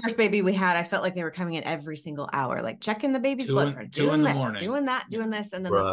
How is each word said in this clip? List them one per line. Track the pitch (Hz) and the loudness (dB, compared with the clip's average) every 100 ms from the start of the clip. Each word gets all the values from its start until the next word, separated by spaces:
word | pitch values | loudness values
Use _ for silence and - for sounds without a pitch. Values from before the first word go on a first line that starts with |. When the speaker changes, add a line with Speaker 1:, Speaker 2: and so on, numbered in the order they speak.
Speaker 1:
first | 233 233 | -2 2
baby | 214 208 | 4 4
we | 185 | 4
had, | 190 185 170 | 4 4 2
I | |
felt | 175 196 | 0 0
like | 185 | -2
they | 180 | -2
were | 160 | -6
coming | 175 175 | -4 -4
in | 160 | -4
every | - 156 151 151 | -4 -6 -6 -10
single | 165 147 - | -8 -8 -4
hour, | 139 127 123 | -2 -2 -2
like, | 113 - | -4 -4
checking | 214 214 277 | -4 -2 0
the | 262 | 0
baby's | 269 262 240 | 0 -2 0
Speaker 2:
Two | |
Speaker 1:
blood | 135 143 | 2 2
Speaker 2:
in, | |
Speaker 1:
pressure, | 135 113 | -2 -6
Speaker 2:
two | - 143 | 0 4
Speaker 1:
doing | |
Speaker 2:
in | 156 | 4
the | 143 | 4
Speaker 1:
this, | 139 | 2
Speaker 2:
morning. | 120 104 | 0 -2
Speaker 1:
doing | 190 277 269 | -2 -2 0
that, | 254 190 | -2 -4
doing | 220 220 | -4 -2
Speaker 2:
Yeah. | 214 | -4
Speaker 1:
this. | 208 | -6
And | 185 185 | -6 0
then | |
Speaker 3:
Right, | 101 | 2
Speaker 1:
the | 190 | 2